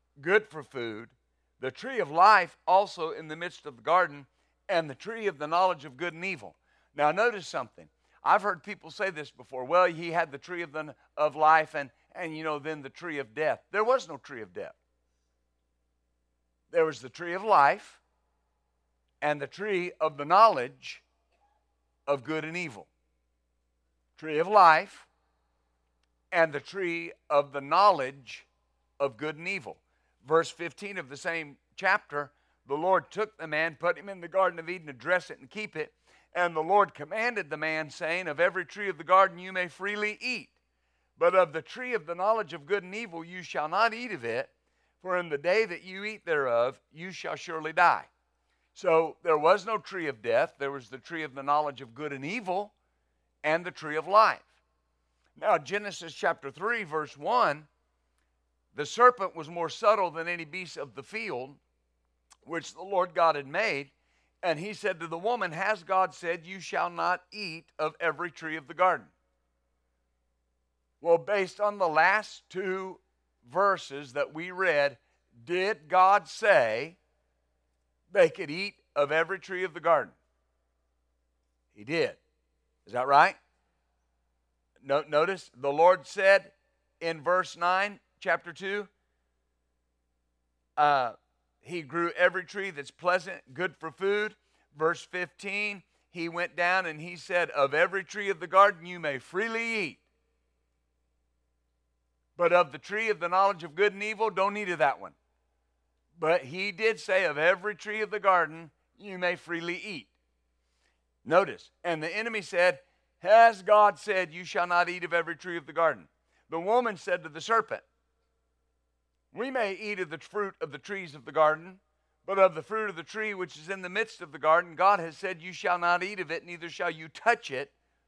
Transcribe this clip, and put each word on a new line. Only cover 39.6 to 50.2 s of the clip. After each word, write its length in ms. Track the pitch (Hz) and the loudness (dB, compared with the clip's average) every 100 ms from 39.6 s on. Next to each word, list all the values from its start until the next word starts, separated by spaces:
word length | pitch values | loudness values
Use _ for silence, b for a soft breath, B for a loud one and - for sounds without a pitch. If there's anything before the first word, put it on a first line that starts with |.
| 175 | -6
freely 500 | - 190 208 208 214 | -6 -6 -4 -4 -4
eat, 280 | 247 240 135 _ _ _ _ _ _ - | -8 -8 -10 _ _ _ _ _ _ 0
but 180 | 170 185 | 2 4
of 160 | 175 | 2
the 120 | 156 | 0
tree 300 | - - 254 | -10 -12 -6
of 120 | 233 156 | -6 -6
the 100 | 170 | -4
knowledge 380 | 190 226 180 | 0 0 -2
of 140 | 160 143 | -8 -4
good 160 | 202 | -4
and 120 | 180 202 | -4 -12
evil 280 | 233 165 | -12 -12
you 180 | 165 180 | -14 -14
shall 240 | 175 180 151 | -10 -6 -2
not 260 | 180 226 | 0 0
eat 180 | 220 247 | 0 -10
of 120 | 180 | -8
it, 260 | 117 113 - _ _ _ _ _ | -6 -6 -6 _ _ _ _ _
for 160 | 185 180 | -6 -4
in 120 | 175 | -4
the 80 | 143 | -4
day 280 | 160 196 226 | 0 0 0
that 180 | 175 | -4
you 200 | 180 190 208 | -12 -10 -10
eat 200 | 214 - | -10 -4
thereof 540 | 156 131 117 123 135 _ | -2 0 2 0 -2 _
you 200 | 147 175 | -16 -14
shall 240 | 175 160 156 | -10 -10 -10
surely 380 | - 160 156 | -8 -8 -4
die.'" 340 | 160 175 113 - _ _ _ _ _ _ - | 4 4 4 -2 _ _ _ _ _ _ -6
So 380 | 185 160 165 - | 2 4 2 -2
there 140 | 175 156 | 0 4
was 280 | 151 202 185 | 6 4 2
no 120 | 220 | -6
tree 300 | - 190 160 | -6 -8 -6
of 140 | 123 | -6